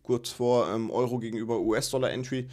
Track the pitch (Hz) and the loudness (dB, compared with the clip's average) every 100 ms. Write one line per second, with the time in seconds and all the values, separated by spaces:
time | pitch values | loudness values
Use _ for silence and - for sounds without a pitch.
0 | - 120 - - 120 120 85 113 113 110 | -2 -2 -2 -2 4 4 4 0 -2 0
1 | 123 123 113 110 113 117 113 110 - 135 | 0 0 -4 -4 -2 0 2 2 0 0
2 | 127 127 127 131 127 | 0 -2 -4 -4 -6